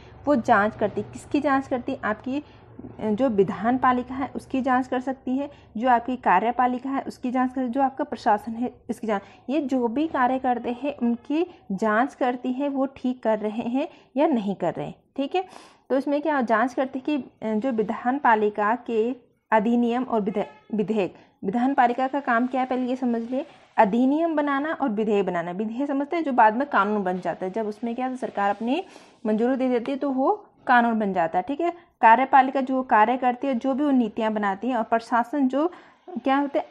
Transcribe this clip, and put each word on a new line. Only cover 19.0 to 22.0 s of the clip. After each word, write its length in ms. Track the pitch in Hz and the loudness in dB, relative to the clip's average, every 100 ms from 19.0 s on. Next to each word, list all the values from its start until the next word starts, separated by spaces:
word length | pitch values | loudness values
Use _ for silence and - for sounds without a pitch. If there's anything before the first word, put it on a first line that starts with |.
| 233 262 _ _ - | 0 -4 _ _ 0
अधिनियम 520 | 220 220 240 240 240 | 2 4 2 2 0
और 160 | 247 220 | -2 -2
विधे-, 540 | 208 202 - - - | -2 -4 -6 -10 -6
विधेयक, 400 | 214 196 220 175 - _ _ | -4 -2 0 -2 -6 _ _
विधान 300 | 196 240 254 | -4 0 0
पालिका 320 | 277 240 247 | 2 2 2